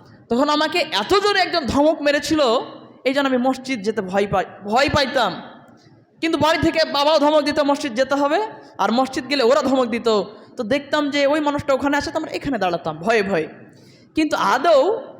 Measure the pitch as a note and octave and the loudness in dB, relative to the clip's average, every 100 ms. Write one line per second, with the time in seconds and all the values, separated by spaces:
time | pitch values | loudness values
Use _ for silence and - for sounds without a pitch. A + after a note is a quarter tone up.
0 | - - - A#3 D4 D4 D4+ F4+ - F#3+ | -20 -20 -4 0 2 2 0 -2 -2 -2
1 | G#3+ G4+ G4+ G4 F4 E4+ A#3 A#3 D4+ D#4+ | 2 2 2 0 0 -2 -2 2 2 2
2 | D4 D4 D4 D#4 C4 A#3+ C#4 - - - | 0 0 0 0 2 0 -4 -14 -20 -6
3 | B3+ C4+ C#4 B3+ C4 C4 B3+ B3+ G3 A3 | -2 0 0 0 0 -2 -6 -4 -4 -4
4 | F#3 G3+ G3+ G3+ - - G3+ A#3 D4 D4+ | -2 -2 0 -2 -2 -10 -2 0 2 0
5 | C4+ C#4 G#3 D3 - - - - - - | 0 0 -2 -4 -14 -20 -20 -20 -20 -20
6 | _ _ E4 D#4+ D#4 E4 D#4+ D#4+ D#4 C#4+ | _ _ -4 2 2 2 0 0 0 2
7 | C#4+ D#4 D4 D4+ D4 D4 C#4+ C#4 C#4+ A3 | 2 4 4 2 2 0 0 0 -2 -2
8 | C4 C#4+ C#4+ E4 A4 - - - G3+ A#3 | 0 0 0 0 -2 -10 -20 -4 0 2
9 | C4 D#4+ B3 C#4+ A#3 D4 C4+ C4 A#3+ A#3 | 0 -4 -4 0 2 2 2 0 0 -2
10 | A#3 G#3+ F3+ - - - G#3+ C#4 D4 D4+ | 0 0 -2 -10 -16 -10 -2 -4 -2 -2
11 | D4 C#4+ C#4 D#4 D4 C#4+ C#4+ C4 C#4 C#4+ | 0 0 2 2 0 -2 -2 0 0 -2
12 | D4 D#4+ D#4 E4 D4 A#3 F#3 E3+ E3 D3+ | -2 -6 -6 -8 -6 -2 -2 -2 -6 -4
13 | E3+ A#3 F#3+ F3 - - - - - - | 0 0 2 -2 -4 -10 -20 -20 -20 -20
14 | - - D#4 D4+ F#3 B3 E4+ C#4+ E4 A4+ | -8 -2 0 0 0 2 4 4 4 0
15 | - - | -8 -18